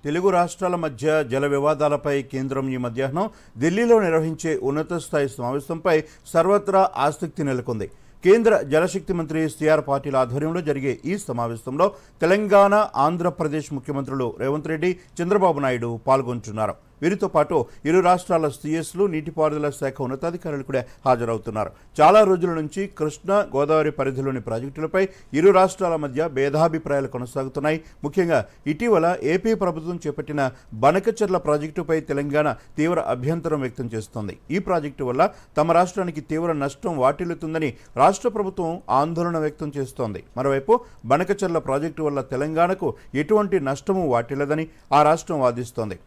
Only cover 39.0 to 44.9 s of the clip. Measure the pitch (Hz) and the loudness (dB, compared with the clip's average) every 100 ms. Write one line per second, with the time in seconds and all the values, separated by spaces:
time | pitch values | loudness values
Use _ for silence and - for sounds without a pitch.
39 | 156 165 175 165 156 151 151 143 131 - | 0 -2 -2 -2 -4 -4 -8 -6 -8 -6
40 | 117 98 - 120 135 135 135 233 - - | -6 -6 -10 -4 0 0 2 0 0 -16
41 | 113 143 185 202 190 165 - 135 160 156 | 0 0 2 -2 0 -2 -2 -4 -4 -4
42 | 156 143 - 131 151 160 175 185 156 - | -4 -4 -4 -4 -2 0 0 0 -4 -6
43 | - 135 147 214 202 190 139 139 - 190 | -6 -4 2 2 2 -2 -2 -6 -2 -2
44 | 165 120 117 139 143 151 160 - - | 0 0 -2 -4 -2 -2 -4 -12 0